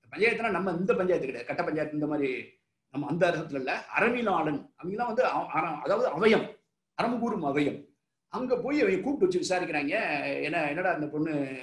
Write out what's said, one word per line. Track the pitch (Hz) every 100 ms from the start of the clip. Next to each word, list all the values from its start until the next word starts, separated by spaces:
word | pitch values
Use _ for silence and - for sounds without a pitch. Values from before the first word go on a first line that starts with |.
| _
பஞ்சாயத்துனா | 151 220 226 226
நம்ம | 180 190
இந்த | 175 190
பஞ்சாயத்து | 202 180 165 135
கிடையாது, | 120 123
கட்ட | 139
பஞ்சாயத்து | 165 156 151 151
இந்த | 147
மாதிரி | 147 139 123 110 _ _ _ _
நம்ம | 139 143
அந்த | 170 175
அர்த்தத்துல | 151 160 139
இல்ல, | 131 175 - 127
அறநிலாளன், | 220 247 220 170 156 143 - -
அவங்கெல்லாம் | 170 214 240
வந்து | 226 247
அ-, | 147 160
அற-, | 143 170 151
அதாவது | 139 208 254
அவயம், | 151 220 208 104 - _ _ _
அறம் | - 226 247
கூறும் | 233 -
அவயம். | 147 139 143 - - _ _ _ _
அங்க | 202 254 233
போய் | 202 294
அவங்க | 208 185
கூப்பிட்டு | 269 285 185 180
வச்சு | 160 180
விசாரிக்கிறாங்க, | 165 151 143 202 190 147 139 139
"என்ன, | 147 170 151
என்னடா | 147 185
அந்த | 160 147
பொண்ணு | 151 160 147 135 131